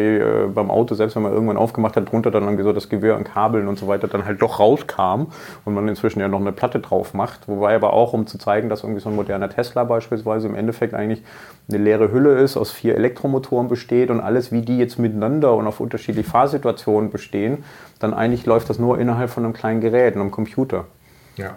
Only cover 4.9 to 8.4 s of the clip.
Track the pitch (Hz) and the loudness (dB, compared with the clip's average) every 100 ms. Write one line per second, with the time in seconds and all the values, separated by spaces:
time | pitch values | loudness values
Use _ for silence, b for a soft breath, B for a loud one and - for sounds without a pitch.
4.9 | - 92 101 160 B B B - 101 107 | -2 0 0 -4 B B B -4 -2 -2
5.9 | 101 113 110 98 98 98 98 123 120 - | 0 -2 0 0 0 -2 -2 -2 -2 -2
6.9 | 95 92 98 104 - - 101 101 110 104 | -2 -2 -4 -6 -6 -8 0 2 4 4
7.9 | - 117 117 107 104 | 4 2 0 -4 -6